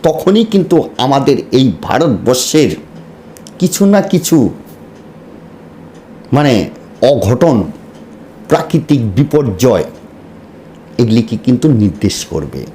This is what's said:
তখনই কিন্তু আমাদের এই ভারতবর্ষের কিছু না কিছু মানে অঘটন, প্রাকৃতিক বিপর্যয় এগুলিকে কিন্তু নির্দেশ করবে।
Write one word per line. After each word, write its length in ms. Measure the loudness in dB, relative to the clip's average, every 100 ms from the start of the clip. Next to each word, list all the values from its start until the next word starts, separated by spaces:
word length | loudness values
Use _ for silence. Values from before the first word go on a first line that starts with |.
তখনই 420 | 0 0 0 2
কিন্তু 320 | 2 0 2 0 0 -4
আমাদের 380 | 0 0 2 0 0 0
এই 80 | 0 -2
ভারতবর্ষের 880 | -4 -2 0 0 0 -2 0 0 0 -2 -12 -20 -20 -20 -20 -20 -20 -4
কিছু 240 | -4 0 2
না 140 | 2
কিছু 360 | 2 -2 2 2 0 -4 -20 -20 -20 -20 -20 -20 -20 -20 -20 -20 -20 -20 -20 -20 -20 -20 -4
মানে 220 | 0 2 0 -2 -10 -20 0
অঘটন, 540 | 2 2 0 2 2 2 -2 -10 -20 -20 -20 -20 -20 -20 -2
প্রাকৃতিক 520 | -2 0 -4 0 0 0 0
বিপর্যয় 680 | 0 0 -2 0 2 2 -2 -10 -20 -20 -20 -20 -20 -20 -20 -20 -12 -2
এগুলিকে 380 | 0 0 0 -4
কিন্তু 300 | -2 0 2 2
নির্দেশ 340 | 0 0 -4 -4 -8
করবে। 280 | -8 -8 -12 -14